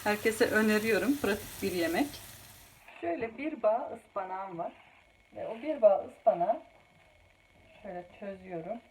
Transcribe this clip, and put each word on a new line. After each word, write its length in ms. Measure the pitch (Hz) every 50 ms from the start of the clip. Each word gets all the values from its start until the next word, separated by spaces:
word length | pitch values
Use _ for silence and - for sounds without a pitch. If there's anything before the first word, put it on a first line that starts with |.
| -
Herkese 420 | 208 208 214 - 226 220 - 247
öneriyorum, 720 | - - 214 220 214 214 214 208 226 220 185 175 220 285 285
pratik 460 | - 202 208 208 - - - - -
bir 80 | 196
yemek. 360 | 175 180 170 160 165 190 285 285 - - - - - - - - - - - - - - - - - -
Şöyle 360 | - 339 339 294 240 226 220 -
bir 260 | 269 311 311 - -
bağ 280 | 214 214 240 285 - -
ıspanağım 640 | - - - _ 202 190 185 185 185 196 196 180 165
var 140 | 175 214 - - - - - - _ _ _ _ _ _ -
ve 120 | - - -
o 140 | 214 233
bir 200 | 240 302 311 269
bağ 240 | 220 208 196 - - -
ıspanağı 540 | - - - 226 196 175 170 190 233 - - - - - - _ _ _ _ _ _ _ _ _ _ _ _ _ _ - - - - - -
şöyle 220 | 208 180 175 180 180 - -
çözüyorum 580 | 208 202 196 185 185 185 185 165 160 175 220 240 - -